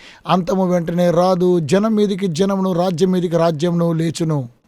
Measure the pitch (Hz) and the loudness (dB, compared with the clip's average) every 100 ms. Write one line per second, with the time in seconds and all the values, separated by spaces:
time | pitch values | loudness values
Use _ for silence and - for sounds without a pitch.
0 | - - - 180 175 190 185 180 165 170 | -12 -12 -2 -2 0 0 0 0 -2 0
1 | 175 165 180 185 180 180 147 190 214 214 | 2 2 2 2 2 2 2 0 2 2
2 | 208 196 196 151 196 196 190 170 185 165 | 0 0 -2 -2 0 0 0 0 -2 0
3 | 185 185 175 165 165 156 175 170 170 160 | 0 0 0 2 0 0 0 0 0 0
4 | 165 - 165 147 120 - | -2 -2 -2 -2 -6 -12